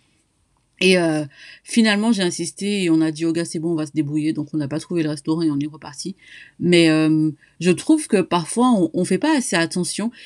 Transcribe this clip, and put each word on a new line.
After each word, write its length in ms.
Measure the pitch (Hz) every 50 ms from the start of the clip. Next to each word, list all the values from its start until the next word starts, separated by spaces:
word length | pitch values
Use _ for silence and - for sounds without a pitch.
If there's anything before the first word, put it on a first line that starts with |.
| _ _ _ _ _ _ _ _ _ _ _ _ _ _ _ -
Et, 160 | 185 185 185 185
euh, 260 | 170 165 156 156 151 143 _ - - - - - _
finalement, 480 | - - 240 220 220 208 202 214 233
j'ai 120 | 233 196 185
insisté 600 | 175 170 - 170 160 - - 196 202 208 202 190
et 60 | 170
on 100 | 160 160
a 120 | 160 160
dit 140 | 156 151 165
au 60 | 165
gars, « 140 | 160 170 170
C'est 140 | 165 - 170
bon, 120 | 156 170
on 40 | 170
va 100 | 156 156
se 80 | 147 -
débrouiller. » 400 | 156 151 143 147 151 151 156 151
Donc, 160 | 151 147 143 -
on 40 | 156
n'a 100 | 147 139
pas 140 | 147 156
trouvé 200 | - - 180 170
le 80 | 156 156
restaurant 320 | 151 147 - 151 160 165
et 80 | 170 156
on 100 | 143 139
est 80 | 143 151
reparti. 500 | 151 147 - - 143 - - 175 190 _ _ - - - - - _ -
Mais, 300 | - 175 175 170 170 160
euh, 420 | 156 156 156 156 156 156 156 156 147 - _ _ _ -
je 100 | 165 180
trouve 360 | 175 165 - - 311 302 302 -
que 120 | 220 196
parfois, 520 | 165 - - 175 160 - - 226 247 254
on, 180 | 247 196 170 - -
on 120 | - 180
fait 120 | - 190 185
pas 200 | - 302 320 277
assez 180 | 240 - 208
attention. 560 | 170 165 165 - 180 175 - - - 202 233 - - -